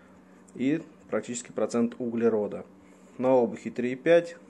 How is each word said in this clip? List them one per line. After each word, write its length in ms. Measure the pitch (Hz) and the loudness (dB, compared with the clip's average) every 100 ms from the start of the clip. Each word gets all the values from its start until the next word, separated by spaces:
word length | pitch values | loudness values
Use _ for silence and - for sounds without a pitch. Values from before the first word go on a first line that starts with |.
| - - - - - | -20 -20 -20 -20 -20
и 280 | - 127 160 - - - | -4 -2 -2 -6 -20 -8
практически 420 | 110 113 120 - | -6 -6 -12 -10
процент 420 | - 107 120 117 - | -4 -2 0 -2 -2
углерода. 680 | 120 113 113 107 101 95 - - - - - - | -6 0 2 2 -2 -6 -14 -20 -20 -20 -20 -2
На 160 | 127 | 2
обухе 360 | 131 113 110 113 | 4 2 -2 -8
три 220 | 113 120 | -6 -6
и 40 | 127 | -2
пять, 400 | 160 170 170 - | 4 4 4 -10